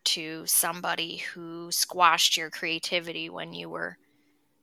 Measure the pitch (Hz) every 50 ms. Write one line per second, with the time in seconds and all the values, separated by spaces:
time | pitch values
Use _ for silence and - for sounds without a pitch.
0 | - - - 180 160 156 160 160 170 170 - - - 170 170 180 180 175 170 -
1 | 165 170 175 175 - - - 180 170 165 165 170 170 170 170 - - - - 180
2 | 180 165 160 170 - - - 175 165 156 - - 185 165 165 165 - - 190 175
3 | 165 170 165 165 160 165 175 165 165 170 175 170 170 165 170 165 170 175 175 _
4 | _ _ _ _ _ _ _ _ _ _ _ _